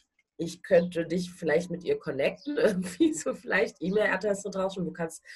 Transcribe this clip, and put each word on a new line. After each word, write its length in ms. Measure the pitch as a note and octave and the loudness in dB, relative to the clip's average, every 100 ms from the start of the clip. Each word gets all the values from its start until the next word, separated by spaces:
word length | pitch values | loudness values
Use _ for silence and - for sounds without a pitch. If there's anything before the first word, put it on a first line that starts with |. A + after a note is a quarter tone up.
| _ _ _ - | _ _ _ -8
ich 260 | E3+ - | -8 -8
könnte 420 | - F3 F3+ E3 D#3+ | 4 4 4 0 -2
dich 260 | F3+ F3 | -2 -4
vielleicht 380 | - D#3+ D#3 - | -4 0 2 0
mit 140 | E3+ | -4
ihr 160 | - - | -2 -2
connecten, 580 | D#3 C3+ D#3+ - C#4+ D4 | -2 -2 -2 -2 -6 2
<laughs> 0 | |
irgendwie 560 | G#3 F#3 F#3 - D#4+ | 2 2 -4 2 2
so 200 | - C4 | 2 -4
vielleicht 440 | - - F#3 A3 - | -6 -2 0 0 -2
E-Mail-Adresse 680 | F3+ G#3 G3+ F#3 G#3+ G3 G3 | 0 2 2 2 0 -2 -4
drauf 260 | F#3+ F#3+ F#3+ | -2 -2 -2
und 100 | D#3+ | -4
du 60 | |
kannst 320 | E3+ E3 - - | -4 -8 -8 -18